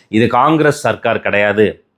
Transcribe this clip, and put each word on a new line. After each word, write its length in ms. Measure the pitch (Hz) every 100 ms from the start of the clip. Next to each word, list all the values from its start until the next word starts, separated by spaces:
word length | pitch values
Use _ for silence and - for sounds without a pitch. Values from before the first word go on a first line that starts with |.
| -
இது 180 | 110 117
காங்கிரஸ் 540 | 120 143 160 151 143
சர்க்கார் 400 | 117 104 117 107
கிடையாது. 580 | 101 101 104 104 98 - _